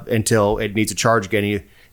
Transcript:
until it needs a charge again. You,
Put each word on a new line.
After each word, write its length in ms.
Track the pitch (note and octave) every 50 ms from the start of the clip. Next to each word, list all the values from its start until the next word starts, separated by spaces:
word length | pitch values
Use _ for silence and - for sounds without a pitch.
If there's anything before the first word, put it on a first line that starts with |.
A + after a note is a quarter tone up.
| -
until 500 | - A#2+ A2+ G#2 - A#2 A2 G2+ G2+ G#2+
it 160 | G2 A2+ G2+ G2
needs 180 | A2 G#2+ -
a 40 | G2
charge 300 | - - A#2 A2+ A2+ G2
again. 180 | F2+ A2 G#2 G2+
You, 140 | G#2 G#2 F#2+ - - _ - - _